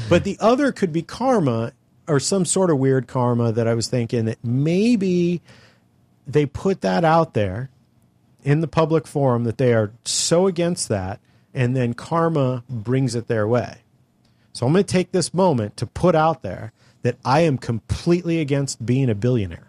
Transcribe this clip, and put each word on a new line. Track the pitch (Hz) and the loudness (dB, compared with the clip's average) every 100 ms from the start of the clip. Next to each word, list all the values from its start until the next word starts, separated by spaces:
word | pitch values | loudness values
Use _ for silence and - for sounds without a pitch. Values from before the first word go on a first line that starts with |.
| 113 | 0
But | 175 | 0
the | 202 180 | 0 0
other | 208 254 285 | 2 2 0
could | - 190 | 0 -2
be | 156 | -2
karma, | 156 - 254 240 143 113 117 - _ _ - | -6 -4 0 2 2 0 -4 -8 _ _ -2
or | 143 | 0
some | - 196 165 | 0 -2 0
sort | 185 185 | 0 2
of | 143 | 2
weird | 135 135 123 | 2 0 0
karma | 131 123 120 117 | -2 0 2 0
that | 110 113 | 0 0
I | |
was | 117 110 | 0 -2
thinking | 127 113 120 110 | -4 -2 -2 -2
that | - 117 | -4 -4
maybe | 123 151 175 226 240 190 180 175 175 _ - _ _ _ _ _ _ - | -2 0 2 2 2 0 0 0 -2 _ -20 _ _ _ _ _ _ -2
they | 131 147 | 0 0
put | - 196 185 | -2 -4 -2
that | 196 185 | -2 2
out | 165 165 160 | 4 4 2
there | 113 101 98 131 _ _ _ _ _ _ _ 139 | 0 -2 -4 -10 _ _ _ _ _ _ _ -2
in | 147 | 0
the | 160 | 0
public | - 160 160 - | 0 2 0 -2
forum | 151 139 120 | -2 2 2
that | 117 107 | 0 0
they | 127 | 2
are | 117 104 117 - | 2 0 -6 -8
so | - - 165 196 | -4 0 2 2
against | 165 170 175 - | 0 -2 -2 -4
that, | 104 92 104 _ _ _ | -4 -4 -10 _ _ _
and | - 123 131 | -2 0 0
then | 120 117 | -2 -4
karma | - 165 165 160 131 127 - | -4 -2 0 0 0 -2 -8
brings | 123 104 131 135 | -10 -2 -2 0
it | 117 113 | -4 -4
their | 113 107 | -2 0
way. | 120 104 - _ _ _ _ _ _ _ | 0 -2 -12 _ _ _ _ _ _ _
So | - 123 | -4 0
I'm | |
gonna | 175 | 2
take | 202 185 175 | 2 0 0
this | 185 - | -2 -2
moment | 165 190 131 104 - | 0 2 2 -2 -6
to | 110 | -10
put | - 175 160 | 0 2 4
out | 156 156 | 2 0
there | 98 92 110 _ _ _ | -6 -10 -14 _ _ _
that | 120 120 117 | -4 -4 0
I | 143 | 2
am | 170 131 | 2 0
completely | - 113 - - - 175 170 165 | -4 -6 -4 -4 0 0 0 -2
against | 143 139 139 - 113 | 0 -2 -2 -6 -2
being | 123 131 | 0 0
a | 101 | 0
billionaire. | 120 127 92 80 | 0 0 -2 -8